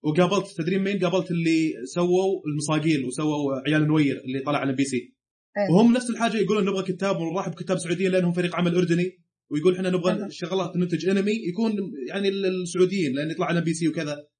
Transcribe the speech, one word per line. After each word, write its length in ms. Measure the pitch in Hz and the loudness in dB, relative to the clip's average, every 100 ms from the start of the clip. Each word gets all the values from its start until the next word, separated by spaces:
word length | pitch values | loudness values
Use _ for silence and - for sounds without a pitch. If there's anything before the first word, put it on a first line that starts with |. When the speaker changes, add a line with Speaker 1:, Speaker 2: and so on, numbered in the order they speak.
Speaker 1:
وقابلت، 440 | 151 156 175 196 180 - | 0 2 2 2 -2 -6
تدرين 260 | 160 196 | -2 -2
مين؟ 160 | 196 202 | -2 0
قابلت 320 | 175 185 180 | 0 0 -2
اللي 420 | 170 165 160 160 110 123 | -2 2 2 0 -4 -6
سووا 480 | 175 180 180 190 190 151 | -2 2 2 2 -2 -4
المصاقيل 580 | 147 147 156 156 151 | -4 -2 0 2 0
وسووا 500 | 123 127 151 147 143 135 139 | -2 -2 -2 0 -2 -2 0
عيال 200 | 151 151 | 2 4
نوير 300 | 156 143 120 | 4 2 0
اللي 160 | - 131 | -4 -6
طلع 180 | 131 143 | -2 -2
على 140 | 135 | 0
بي 120 | 131 | 0
سي. 120 | 135 127 - _ _ _ _ - | 0 -2 -6 _ _ _ _ -4
Speaker 2:
إيه. 160 | 196 | 4
Speaker 1:
وهم 180 | 170 233 | 6 8
نفس 180 | 240 240 | 6 0
الحاجة 260 | 226 226 214 | -2 -2 0
يقولون: 280 | 175 220 | 2 2
"نبغى 180 | 196 190 | 2 0
كتاب 340 | 185 180 196 175 | -2 -2 -2 0
ونرحب 360 | 165 175 180 | -2 -4 -4
بكتاب 260 | - 175 180 | -8 -4 -2
سعوديين"، 340 | 170 170 190 | -2 -2 2
لأنهم 200 | 185 175 | 2 2
فريق 240 | 175 175 170 | 0 -2 0
عمل 180 | 175 | 0
أردني، 440 | 170 175 170 180 - _ _ _ | 2 2 2 0 -4 _ _ _
ويقول: 240 | 147 165 | 0 2
"إحنا 160 | 180 185 | 2 0
نبغى 220 | 180 170 | 0 0
Speaker 2:
أها. 160 | 208 202 | -2 -4
Speaker 1:
شغلات 460 | - 170 190 180 175 | -8 -4 -2 -2 -2
ننتج 320 | 180 170 160 | 0 0 0
أنمي 240 | 196 196 | 2 2
يكون 400 | 220 196 175 226 208 190 147 127 | -2 -4 -2 0 0 -6 -8 -8
يعني 200 | 185 196 | -2 -2
ال-، 180 | 196 190 | 0 -2
السعوديين، 680 | 185 180 175 180 196 156 131 | -2 -4 2 2 2 -2 -2
لأن 140 | 156 | -4
يطلع 160 | 160 160 | -4 -2
على 140 | 170 | 0
بي 140 | 160 | 0
سي 140 | 160 165 | 0 0
وكذا". 380 | 156 151 147 - | -2 -6 -8 -12